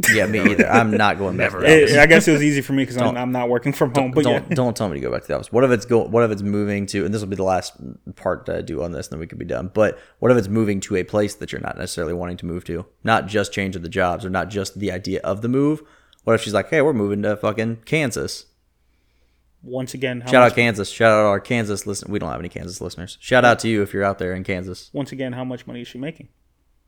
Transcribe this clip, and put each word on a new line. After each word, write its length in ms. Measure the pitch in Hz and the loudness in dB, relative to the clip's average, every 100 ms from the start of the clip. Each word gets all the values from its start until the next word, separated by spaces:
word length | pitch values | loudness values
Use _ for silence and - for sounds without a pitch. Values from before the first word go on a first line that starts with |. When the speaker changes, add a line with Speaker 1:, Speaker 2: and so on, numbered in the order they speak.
| - | 0
Speaker 1:
Yeah, 140 | 107 101 | 2 2
me 120 | 107 | 2
Speaker 2:
You 60 | |
know? 60 | 101 | 2
Speaker 1:
either. 180 | 101 - | 2 4
I'm 220 | 113 113 | 4 4
not 260 | 107 104 85 | 2 2 0
going 200 | 98 92 | -2 -2
back 160 | 117 | -2
to 40 | 98 | 0
Speaker 2:
Never. 20 | 151 | 6
Speaker 1:
the 20 | |
Speaker 3:
Eh, 140 | 156 | 6
Speaker 1:
office. 120 | 143 147 | 8 6
Speaker 3:
I 100 | 151 | 8
guess 220 | 165 190 | 8 6
it 40 | |
was 100 | 151 | 4
easy 180 | 147 143 | 4 0
for 120 | 131 | 0
me 100 | 139 | -2
'cause 120 | 127 120 | -2 0
I'm, 60 | |
Speaker 1:
Don't, 120 | 117 120 | 0 0
Speaker 3:
I'm 160 | 123 | -2
not 160 | 127 123 | -2 0
working 240 | 120 143 | 0 0
from 180 | 139 147 | 0 0
home, 120 | 135 131 | 2 0
Speaker 1:
don't, 40 | |
Speaker 3:
but 100 | 127 | 2
Speaker 1:
don't, 220 | 135 139 - | 2 2 0
Speaker 3:
yeah. 60 | |
Speaker 1:
don't 220 | 143 123 107 | 0 0 0
tell 120 | 107 | -4
me 80 | 71 | -4
to 40 | |
go 100 | 64 | -4
back 120 | 60 | -4
to 60 | - | -4
the 60 | 71 | -6
office. 160 | - | 0
What 120 | 113 | 4
if 60 | 131 | 4
it's 160 | 120 - | 4 4
go, 140 | 117 | 2
what 180 | 85 113 | 4 2
if 60 | 117 | 2
it's 120 | 104 | 0
moving 420 | 101 104 104 101 98 | -2 -2 0 -2 -2
to, 180 | 101 90 | -2 -2
and 80 | |
this 80 | 107 | -4
will 60 | 101 | -4
be 80 | 95 | -2
the 80 | |
last 300 | 95 92 - - 65 - - - | 0 0 -2 -12 -16 -16 -18 -8
part 280 | 92 90 - | -6 -4 -4
that 100 | 85 | -6
I 60 | |
do 200 | - 76 | -6 -6
on 100 | 87 | -6
this, 140 | 76 - | -8 -10
and 60 | |
then 80 | 73 | -12
we 60 | 82 | -12
could 120 | - | -12
be 60 | - | -8
done. 240 | 60 90 | -6 -4
But 260 | 107 104 - - - | 0 0 0 -12 -2
what 120 | 113 | 2
if 40 | 123 | 2
it's 120 | 95 | 2
moving 320 | 110 107 101 | 0 0 -2
to 160 | - 98 | -2 -4
a 80 | |
place 300 | 90 107 104 - | -2 -2 -2 -4
that 140 | 85 | -12
you're 100 | - | -10
not 160 | - - | -10 -8
necessarily 340 | 90 - 80 | -10 -6 -6
wanting 240 | 87 87 90 | -6 -8 -8
to 80 | 87 | -8
move 180 | 85 | -8
to? 200 | - 85 90 _ | -8 -10 -10 _
Not 220 | 110 110 78 | 0 0 0
just 260 | 104 101 | -2 -2
changing 300 | - 98 92 | -4 -6 -6
the 60 | 82 | -6
jobs 360 | 95 90 85 95 | 0 0 0 -4
or 40 | |
not 200 | 92 87 | -4 -4
just 280 | 104 98 - | -4 -6 -6
the 100 | 98 | -6
idea 280 | 90 95 92 | -4 -4 -4
of 180 | - 101 | -4 -4
the 60 | 120 | -2
move. 340 | 127 143 156 - _ _ _ | 0 0 -2 -6 _ _ _
What 100 | - | 0
if 80 | 113 | 0
she's 100 | 110 | 2
like, 160 | 101 95 | -2 0
"Hey, 140 | 160 | 2
we're 100 | 143 | 2
moving 300 | 127 101 101 | 2 0 -2
to 140 | 107 101 | -2 -2
fucking 440 | 110 107 113 117 - | -2 -2 -4 -6 -4
Kansas"? 600 | 156 139 98 69 - - _ _ _ _ _ _ _ _ _ _ _ | -2 -2 -4 -6 -8 -16 _ _ _ _ _ _ _ _ _ _ _
Speaker 3:
Once 300 | 131 127 127 | -12 -8 -8
again, 260 | 135 131 123 | -6 -6 -6
how 80 | 123 | 4
Speaker 1:
Shout 120 | 127 | 6
Speaker 3:
much 80 | 123 | 8
Speaker 1:
out 40 | 117 | 6
Kansas. 340 | 120 104 95 | 2 2 -4
Shout 200 | - 113 | 2 4
out 140 | 107 107 | 6 4
our 140 | 101 | 2
Kansas 460 | - 120 104 101 - | 0 -2 -2 -4 -6
listen-, 240 | 98 - | -10 -6
we 60 | 101 | -6
don't 120 | 82 | -4
have 100 | 62 | -8
any 80 | 87 | -10
Kansas 300 | - 85 92 | -10 -12 -10
listeners. 340 | 90 - 87 - | -12 -12 -14 -14
Shout 240 | - 127 120 | 0 4 6
out 120 | 110 | 4
to 80 | 113 | 2
you 140 | 107 | 0
if 100 | 101 | 0
you're 100 | 98 | 0
out 140 | 98 98 | -2 -2
there 160 | 90 | -4
in 80 | 92 | -6
Kansas. 460 | 92 92 92 90 - | -6 -6 -8 -12 -12
Speaker 3:
Once 200 | 147 131 | -10 -8
again, 200 | 135 131 | -8 -8
how 100 | 123 | -8
much 220 | 127 123 - | -8 -10 -12
money 140 | 120 | -16
is 60 | 120 | -14
she 100 | 123 | -12
making? 300 | 139 160 123 _ _ _ _ _ | -12 -12 -20 _ _ _ _ _